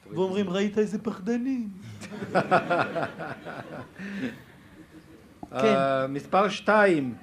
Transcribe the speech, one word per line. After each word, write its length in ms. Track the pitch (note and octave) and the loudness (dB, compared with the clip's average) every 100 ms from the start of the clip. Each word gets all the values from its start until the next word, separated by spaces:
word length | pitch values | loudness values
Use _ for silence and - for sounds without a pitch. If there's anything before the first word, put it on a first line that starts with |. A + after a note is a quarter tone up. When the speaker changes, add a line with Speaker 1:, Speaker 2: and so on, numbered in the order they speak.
| - | -8
Speaker 1:
ואומרים, 400 | D#3+ F#3+ F#3+ F#3+ | -2 0 0 0
"ראית 280 | F#3 G#3 G#3+ | 2 0 2
איזה 200 | G#3 G3+ | 0 0
פחדנים?" 680 | A3+ G3 F#3+ A#3+ B3+ B3+ G#3+ F#3 - - - G#3 - | -4 -4 -2 -2 0 -2 -4 -10 -14 -14 -12 -12 -2
Speaker 2:
<laughs> 0 | F3+ - F3 - E3+ - E3 D3 - D#3 C3+ - D3+ - D3+ - - G3 G2+ - C#2 - - - - - - - - - - - | 0 4 2 4 0 0 -2 -4 -6 -10 -10 -12 -12 -12 -12 -14 -12 -10 -8 -8 -10 -18 -20 -20 -20 -20 -20 -20 -20 -20 -20 -8
Speaker 1:
כן. 240 | C3 C#3 | 0 4
Speaker 2:
אה, 320 | C#3 C3+ C3+ C3+ | 4 2 0 -2
מספר 420 | C#3 C3+ F#3 G3+ | -4 0 4 4
שתיים 680 | G3 - G#3+ G3+ D#3+ C3 A2+ | 2 4 6 6 6 0 -6